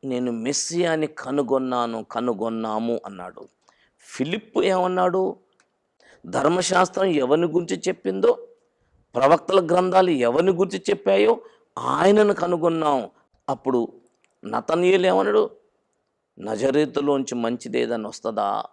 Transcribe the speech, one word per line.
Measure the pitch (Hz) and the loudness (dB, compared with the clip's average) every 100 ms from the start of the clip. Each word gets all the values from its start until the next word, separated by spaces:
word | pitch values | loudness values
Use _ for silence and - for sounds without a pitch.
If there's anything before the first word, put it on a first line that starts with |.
| 135 | -6
"నేను | 123 123 | -4 -4
మెస్సియాని | 117 113 143 - 170 175 160 151 | -4 -4 -6 -4 -4 -2 -2 -4
కనుగొన్నాను, | - 135 143 131 131 131 127 120 113 | -8 -6 -4 0 0 0 -2 -2 -4
కనుగొన్నాము" | 107 113 123 107 113 113 110 107 117 117 - | -8 -6 -4 -2 -4 -4 -4 -4 -4 -4 -6
అన్నాడు. | 98 90 92 - _ _ _ _ _ | -14 -16 -18 -20 _ _ _ _ _
ఫిలిప్ | - - 131 117 - - | -20 -8 -4 -4 -6 -2
ఏమన్నాడు? | - 185 180 185 180 185 190 - _ _ _ _ _ _ _ _ - | 0 2 0 0 0 0 -2 -4 _ _ _ _ _ _ _ _ -6
"ధర్మశాస్త్రం | 180 143 175 180 185 185 - 190 | 0 2 2 0 2 2 0 0
ఎవరిని | 156 127 151 170 | 0 2 2 2
గురించి | 160 170 185 - | -2 -2 -4 -4
చెప్పిందో, | - 190 190 220 240 - _ _ _ _ _ _ 120 | -4 -6 0 2 2 -4 _ _ _ _ _ _ 2
ప్రవక్తల | 135 165 - 190 170 | 4 4 4 2 4
గ్రంథాలు | 175 185 185 185 | 2 4 4 4
ఎవరిని | 156 120 127 180 | 2 2 2 2
గురించి | 175 190 196 - | 2 0 -2 -4
చెప్పాయో | 196 - 196 214 233 - _ _ - | -2 2 2 4 2 -2 _ _ -10
ఆయనను | 123 139 180 208 208 | -4 2 4 6 4
కనుగొన్నాం." | 196 175 175 170 165 156 139 107 _ _ _ - | 2 0 0 0 0 0 0 -2 _ _ _ -8
అప్పుడు | 135 - 127 117 - _ _ _ _ 104 | -6 -2 0 -2 -8 _ _ _ _ -6
నతనయేలు | 110 113 160 180 190 185 | -6 -2 2 4 4 2
ఏమన్నాడు? | 185 196 - - - _ _ _ _ _ _ _ - | 2 2 2 0 -4 _ _ _ _ _ _ _ -16
"నజరేతులోంచి | 98 107 131 135 151 123 143 139 131 120 | -10 -4 0 0 0 -2 0 0 -2 -4
మంచిదేదన్నా | 117 120 - 127 120 117 107 | -2 -4 -6 -4 -2 -4 -6
వస్తుందా?" | - - 107 101 104 - | -8 -6 -4 -2 -4 -6